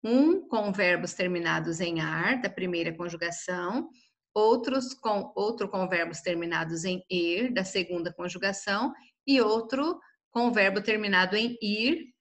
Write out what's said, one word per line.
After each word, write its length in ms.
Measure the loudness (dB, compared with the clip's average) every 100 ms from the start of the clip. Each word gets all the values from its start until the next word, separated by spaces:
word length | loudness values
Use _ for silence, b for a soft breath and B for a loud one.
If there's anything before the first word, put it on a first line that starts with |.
um 420 | 4 4 6 4 0
com 240 | -2 0
verbos 440 | 2 2 2 -2
terminados 680 | -2 -2 0 0 0 -2 -2
em 220 | -2 -2
ar, 400 | -2 0 0 0
da 80 | -2
primeira 440 | -4 -4 -2 -4
conjugação, 920 | -4 -8 -6 -6 -6 -6 -4 -2 -4 -6 B B _ _
outros 580 | 2 4 4 2 -2 -4
com, 400 | -6 -2 -2 -4
outro 340 | -2 -2 -2 -4
com 200 | -2 0
verbos 320 | 0 -2 -4
terminados 640 | -4 -2 -2 -4 -4 -4
em 180 | -4 -4 -4
er, 400 | -2 0 0 0
da 140 | -2
segunda 480 | -2 -2 -2 -4 -4
conjugação, 800 | -6 -8 -4 -4 -4 -2 -2 -2 B B _ 2
e 140 | 4
outro 580 | 6 2 0 -2 0 -2 B B _
com 220 | 0 2
verbo 300 | 4 4 4
terminado 520 | 0 0 2 4 4
em 220 | 2 0 -2
ir 480 | -4 0 0 0 -4 _